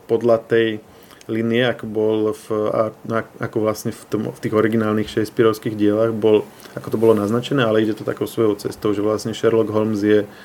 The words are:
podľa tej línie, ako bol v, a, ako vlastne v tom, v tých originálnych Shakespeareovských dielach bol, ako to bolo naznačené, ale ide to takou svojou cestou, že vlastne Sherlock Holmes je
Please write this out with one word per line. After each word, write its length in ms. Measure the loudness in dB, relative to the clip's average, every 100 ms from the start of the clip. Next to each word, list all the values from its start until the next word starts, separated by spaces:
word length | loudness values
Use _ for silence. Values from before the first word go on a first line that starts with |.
podľa 400 | -4 0 2 0
tej 400 | 2 0 2 -2 -12 -20 -20 -20 -8
línie, 340 | -4 0 0
ako 220 | 0 -2 -6
bol 300 | -2 0 2 0
v, 140 | -4 -6 -4 0
a, 120 | 0 -2 -4 -6 -6 -6 -8
ako 180 | -6 -2
vlastne 300 | -2 -2 -6
v 120 | -10 -6
tom, 160 | -6 -4
v 120 | -6
tých 160 | -2
originálnych 540 | 0 2 2 0 -2 -2
Shakespeareovských 640 | -4 -2 2 2 0 -4
dielach 360 | 0 0 2 0
bol, 340 | 2 4 4 2 -8 -16
ako 160 | -14 -6
to 80 | 2
bolo 160 | 4
naznačené, 480 | 4 2 -2 -2 0
ale 200 | 2 2
ide 120 | 0
to 80 | -2
takou 220 | -6 -6
svojou 320 | -6 0 0 0
cestou, 340 | -6 -4 -2
že 80 | 0
vlastne 320 | 0 -2 -4
Sherlock 360 | -2 2 2 2
Holmes 320 | 0 0 0
je 240 | 4 4 2 -8